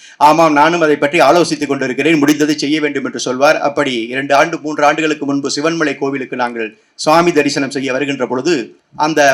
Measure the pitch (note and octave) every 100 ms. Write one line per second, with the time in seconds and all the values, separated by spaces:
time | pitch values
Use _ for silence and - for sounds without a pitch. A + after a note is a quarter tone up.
0 | - - D3 D#3 E3 D3 D3+ F3 D#3 D3
1 | C#3+ E3+ C3+ E3+ D#3+ D#3 C#3+ C#3 C#3 B2
2 | C#3 E3 C#3+ C#3+ D3 D3+ C#3 D#3 D3+ C3+
3 | B2+ A#2+ C3+ B2+ C#3+ D#3 D3 C#3+ C#3 B2
4 | A2 C3 C#3 C#3 D#3+ E3 C#3+ D3+ D3 D3+
5 | D#3 D3+ C#3 C#3 C#3 C#3+ D#3 E3 D#3 C#3
6 | C#3 C3+ B2+ B2+ A#2+ A#2 A2 - _ -
7 | - E3 F3 D3 C#3+ D3 C3+ C#3 C3+ B2+
8 | C#3 C3+ A#2+ B2 C3+ D#3+ G#2 - _ -
9 | D#3 D3+ C#3+